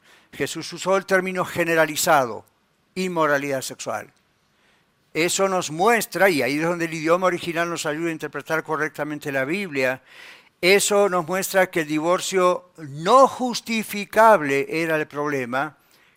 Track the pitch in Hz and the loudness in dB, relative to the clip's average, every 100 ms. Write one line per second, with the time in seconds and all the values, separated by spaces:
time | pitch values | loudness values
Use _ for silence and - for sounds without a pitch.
0 | _ _ _ - 135 165 - 170 180 190 | _ _ _ -6 -6 -6 -10 -6 0 0
1 | - 190 185 185 - - 165 165 156 147 | 2 0 0 -4 -4 -2 0 2 2 0
2 | 180 147 120 101 - _ _ _ _ 185 | 2 2 2 -4 -14 _ _ _ _ -6
3 | 185 170 151 143 143 135 - 127 127 107 | -4 0 0 0 -2 -6 -6 -10 -8 -8
4 | 104 _ _ _ _ _ _ _ _ _ | -10 _ _ _ _ _ _ _ _ _
5 | _ 151 165 190 196 185 147 160 214 233 | _ -2 -2 0 0 0 -4 0 2 2
6 | - 170 196 143 123 147 165 175 165 160 | 0 2 2 4 0 0 -2 -2 -4 -2
7 | 156 175 185 175 170 160 170 165 160 151 | 0 2 2 -2 -4 -4 -4 -4 -4 -4
8 | 170 160 147 143 131 160 156 151 151 - | -4 -6 -8 -10 -4 -4 -4 -4 -4 -6
9 | 151 147 147 135 135 196 190 135 127 131 | -8 -8 -6 -4 -2 -4 -4 -2 -2 -2
10 | _ - - - _ _ 180 202 - 202 | _ -20 -20 -20 _ _ 4 4 4 2
11 | 202 180 156 185 180 190 180 175 151 151 | 2 0 -2 -4 0 0 2 0 -2 -2
12 | 165 180 - 185 180 175 - - 147 143 | 0 0 0 2 2 0 -6 -18 -14 -4
13 | 175 262 262 - 254 220 - 220 - 202 | 4 6 6 2 -6 -6 -4 -6 -4 -8
14 | 196 214 226 196 143 139 139 160 165 156 | -2 6 8 8 4 0 0 -2 -2 -2
15 | 147 143 147 139 120 131 151 - _ _ | -4 -6 -4 -4 -4 -4 -4 -10 _ _
16 | _ | _